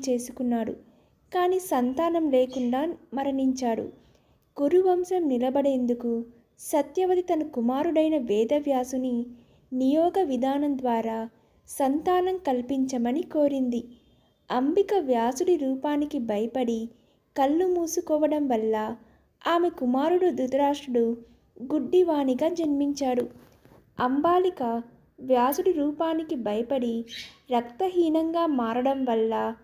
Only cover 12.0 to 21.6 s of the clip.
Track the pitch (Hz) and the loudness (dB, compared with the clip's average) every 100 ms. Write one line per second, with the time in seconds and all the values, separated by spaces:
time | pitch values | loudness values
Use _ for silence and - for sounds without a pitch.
12 | 370 359 370 370 294 247 247 269 262 254 | 2 2 2 -2 -2 -2 -2 -2 -2 0
13 | 233 285 359 311 285 277 254 240 - - | 0 -2 -2 2 2 2 -2 -2 -6 -20
14 | _ _ _ _ - 240 269 370 403 403 | _ _ _ _ -4 -2 2 2 2 2
15 | 277 233 233 269 359 349 269 262 294 294 | 2 2 2 0 0 2 0 -2 -2 -2
16 | 294 294 226 208 226 262 233 226 226 - | -2 -4 -2 -2 -2 -2 -2 -2 -6 -14
17 | _ _ _ - 269 320 370 359 330 349 | _ _ _ 0 2 2 2 0 0 -4
18 | 349 302 302 302 285 226 220 220 220 233 | -2 0 2 0 0 0 0 -2 -2 -8
19 | - _ _ _ - 339 349 339 247 262 | -14 _ _ _ -2 2 0 0 -2 0
20 | 311 359 359 254 254 269 285 285 - 240 | 2 2 2 0 -2 2 2 0 -2 0
21 | 233 233 - - _ - | 0 -2 -10 -20 _ -16